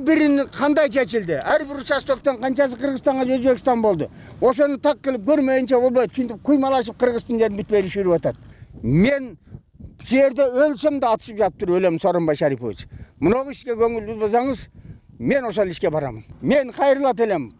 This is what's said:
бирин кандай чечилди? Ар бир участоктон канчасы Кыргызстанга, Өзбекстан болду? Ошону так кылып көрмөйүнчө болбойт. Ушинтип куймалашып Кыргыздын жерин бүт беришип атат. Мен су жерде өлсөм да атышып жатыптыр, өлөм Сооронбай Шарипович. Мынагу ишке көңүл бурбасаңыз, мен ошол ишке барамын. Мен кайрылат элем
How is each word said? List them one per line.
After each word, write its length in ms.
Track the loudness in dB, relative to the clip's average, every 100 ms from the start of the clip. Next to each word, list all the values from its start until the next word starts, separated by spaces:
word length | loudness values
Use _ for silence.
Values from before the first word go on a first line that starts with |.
бирин 480 | 2 2 4 2 -2
кандай 400 | -2 0 2 2
чечилди? 460 | 0 -2 -2 -2
Ар 300 | -4 0 0 -2
бир 140 | -8
участоктон 560 | -2 -2 0 -2 0 -2
канчасы 360 | -2 0 0 0
Кыргызстанга, 500 | -4 -2 0 0 0
Өзбекстан 560 | 0 2 2 2 2
болду? 260 | 2 0 -4 -10 -18 0
Ошону 380 | 0 2 0 0
так 200 | -2 -2
кылып 260 | -2 -2 0
көрмөйүнчө 520 | 2 2 0 2 2
болбойт. 300 | 2 2 0
Ушинтип 320 | -2 -6 -4
куймалашып 560 | 0 2 2 0 -2 -2
Кыргыздын 400 | 0 0 -2 0
жерин 220 | 0 -2
бүт 80 | 0
беришип 400 | 0 0 -2 0
атат. 280 | 0 0 -6 -14 -20 -20 -8
Мен 540 | 0 2 4 0 -6 -18 -20 -20 _ -20 -20 -16
су 120 | 0 4
жерде 260 | 4 2
өлсөм 560 | 0 2 2 2 -2 0
да 120 | 0
атышып 260 | 0 -4 -2
жатыптыр, 380 | -2 0 0 2
өлөм 240 | 2 2
Сооронбай 340 | 0 0 0
Шарипович. 520 | 0 0 -2 -6 -10 -14 -20 -18 -2
Мынагу 320 | 0 2 -2
ишке 240 | -8 -6
көңүл 300 | 0 0 -2 -8
бурбасаңыз, 600 | -4 0 0 0 -4 -10 -18 -20 -20 _ -6
мен 260 | -2 -2 -2
ошол 240 | -2 -2
ишке 180 | -2 -2
барамын. 320 | -2 -6 -10 -18 -8
Мен 300 | 0 0 0
кайрылат 480 | 0 2 2 2 0
элем 300 | 0 -2 -6